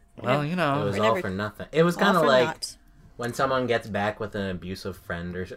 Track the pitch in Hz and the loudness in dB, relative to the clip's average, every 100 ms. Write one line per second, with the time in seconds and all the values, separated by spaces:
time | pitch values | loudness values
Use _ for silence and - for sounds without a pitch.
0 | _ - 120 139 147 180 151 139 101 98 | _ -8 0 0 0 0 0 0 0 2
1 | 107 - 98 92 107 - - 156 170 175 | 2 2 -2 -4 -6 -8 -4 2 2 4
2 | 202 180 147 127 120 - - - _ - | 4 4 6 6 4 -2 -10 -12 _ -20
3 | - - 120 120 135 131 120 117 113 101 | -20 -8 -6 -2 0 2 2 0 0 -2
4 | 104 - 104 104 98 90 90 95 98 87 | -2 -2 -6 -4 -4 -6 -8 -8 -8 -10
5 | - 85 87 90 90 | -8 -8 -6 -6 -8